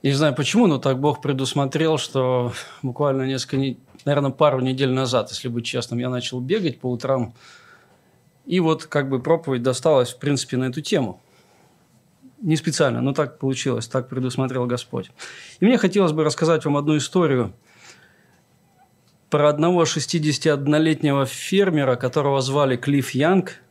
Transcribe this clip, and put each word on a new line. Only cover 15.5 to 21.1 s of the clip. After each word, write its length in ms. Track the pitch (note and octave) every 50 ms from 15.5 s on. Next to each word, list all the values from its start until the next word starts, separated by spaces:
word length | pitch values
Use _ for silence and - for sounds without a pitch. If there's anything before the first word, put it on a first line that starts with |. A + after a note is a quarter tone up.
| - _
И 60 | F3+
мне 100 | A3 C4 -
хотелось 340 | - F3+ F#3 G#3 F#3+ E3
бы 120 | D3+ D#3 D#3
рассказать 400 | D3+ D3 - E3 D#3+ E3 D#3 -
вам 140 | D#3 C#3+ C#3+
одну 180 | D3 D3+ D3+
историю 560 | D3 C3 - - F#3 E3+ D3 C3+ B2+ A2+ F#2+ - _ _ _ _ _ - - - - - _ _ _ _ _ _ _ _ _ _ _ _ _ _ _ _ _ _ _ _ _ _ _ _ _
про 220 | - C#3+ D3 D3
одного 340 | D3 D3 D#3 F3 F3+ F3 E3
шестидесятиоднолетнего 1400 | - - D#3 C3+ - - E3 D3 D3+ C#3+ - - D#3+ D3 C#3 C#3 C#3+ D3+ D3+ D#3 D#3+ D#3 D#3 - D3